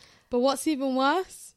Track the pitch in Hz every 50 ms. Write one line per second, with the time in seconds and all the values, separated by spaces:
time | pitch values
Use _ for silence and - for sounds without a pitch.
0 | - - - _ _ _ 254 240 240 277 269 - - 320 302 254 277 269 254 262
1 | 269 277 311 370 370 - - - - - -